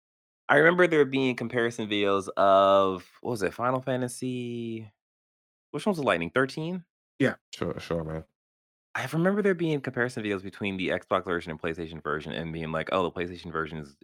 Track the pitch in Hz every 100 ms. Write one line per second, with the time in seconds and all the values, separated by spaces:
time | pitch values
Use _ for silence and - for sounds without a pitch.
0 | _ _ _ _ - 143 160 180 175 156
1 | 135 135 131 120 117 123 117 117 107 104
2 | 101 98 95 - 98 98 98 98 95 90
3 | - _ - 117 87 - 120 131 131 127
4 | 123 - 127 127 120 117 117 113 110 _
5 | _ _ _ _ _ _ _ 147 214 170
6 | 123 85 85 127 131 - 160 180 - _
7 | _ - 127 - _ - 85 - - 82
8 | 80 80 - _ _ _ _ _ _ -
9 | 131 160 180 202 196 170 165 147 131 127
10 | 120 120 107 98 95 - 104 95 82 90
11 | - 95 92 87 82 78 85 82 80 80
12 | 76 76 78 - 82 80 80 80 80 95
13 | 85 90 87 87 87 80 78 80 71 71